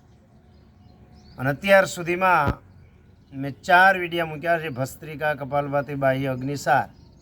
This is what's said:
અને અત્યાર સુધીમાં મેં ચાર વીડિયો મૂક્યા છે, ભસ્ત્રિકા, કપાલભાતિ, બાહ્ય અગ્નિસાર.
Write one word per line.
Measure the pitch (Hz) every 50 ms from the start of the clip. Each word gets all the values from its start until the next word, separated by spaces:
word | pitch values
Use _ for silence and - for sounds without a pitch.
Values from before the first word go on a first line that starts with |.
| _ _ - _ _ _ _ - _ - _ - _ _ _ _ - - - - - - - - - - -
અને | - 127 131
અત્યાર | - - 196 196 196 190 190
સુધીમાં | - - 180 170 165 175 175 190 185 175 160 143 139 - - - - - - - - _ - _ - - _ - - 135
મેં | 135 135 139 123 -
ચાર | - 185 180 180 185 196 190
વીડિયો | 185 180 165 170 170 165
મૂક્યા | 160 156 147 156 170 170 165
છે, | 156 160
ભસ્ત્રિકા, | 127 120 131 127 - - 156 151 156 139 156 151 151
કપાલભાતિ, | 135 143 127 143 143 143 143 139 143 139 147 143
બાહ્ય | 139 139 135 131 131 139
અગ્નિસાર. | 135 127 123 131 139 143 135 - 170 147 127 101 92 - - - - - -